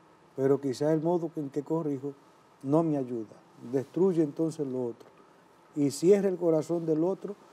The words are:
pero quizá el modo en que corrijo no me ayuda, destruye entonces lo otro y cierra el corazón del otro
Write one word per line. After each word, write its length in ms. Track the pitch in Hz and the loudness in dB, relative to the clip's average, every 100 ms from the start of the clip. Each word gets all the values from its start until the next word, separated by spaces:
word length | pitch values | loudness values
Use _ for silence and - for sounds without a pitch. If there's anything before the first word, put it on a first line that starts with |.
| _ _ _ - | _ _ _ 0
pero 240 | 135 139 | 2 2
quizá 320 | 139 117 147 | 0 -2 0
el 80 | 160 | 2
modo 300 | 160 175 165 160 | 2 0 -2 -6
en 140 | 139 | -6
que 120 | 151 | -6
corrijo 500 | 139 160 156 135 139 139 - _ _ _ | -4 -2 -2 -6 -8 -12 -20 _ _ _
no 200 | 135 156 | 0 2
me 140 | 165 143 | 2 0
ayuda, 380 | 123 120 104 - - - 123 | -4 -6 -10 -16 -20 -20 -4
destruye 500 | 135 123 165 190 165 | -4 -2 0 2 2
entonces 440 | 147 139 160 156 139 | 0 0 -4 -4 -6
lo 200 | 127 120 | -4 -6
otro 220 | 117 - - - _ _ _ _ | -8 -18 -20 -20 _ _ _ _
y 160 | 151 143 | 0 0
cierra 380 | 131 170 202 190 | 2 4 4 4
el 80 | 175 | 0
corazón 500 | 170 160 147 170 165 | 2 2 0 -2 0
del 160 | 156 | 0
otro 320 | 175 190 190 202 - | 0 -2 -8 -14 -18